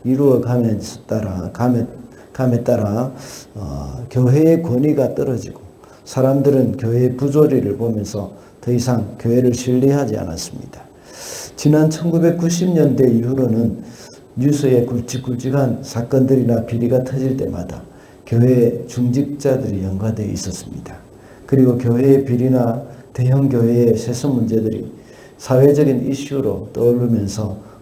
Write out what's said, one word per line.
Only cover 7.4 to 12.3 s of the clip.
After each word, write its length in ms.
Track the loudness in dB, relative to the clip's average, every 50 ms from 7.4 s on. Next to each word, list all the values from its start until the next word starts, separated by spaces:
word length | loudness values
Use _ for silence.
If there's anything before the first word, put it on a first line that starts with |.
| 4 4 4 2 0 -2 -2
보면서 560 | -2 -4 -4 -4 -4 -6 -6 -6 -8 -8 -10 -12 -18 -20 -20 -20 -8
더 100 | -4 -2
이상 420 | -2 0 0 0 0 -2 -2 -6 -8 -6
교회를 340 | -2 0 2 2 2 2
신뢰하지 640 | 0 0 -2 0 0 2 4 4 2 2 0 -2 -4
않았습니다. 720 | -6 -6 -8 -8 -10 -10 -12 -14 -16 -16 -18 -20 -20 -20 -20 -20 -20 -20 -20 -20 -18 -16 -16 -14 -14 -16 -16 -6 -2
지난 320 | 2 4 4 4 4 2
천구백구십 800 | 0 -2 -2 -2 0 2 2 2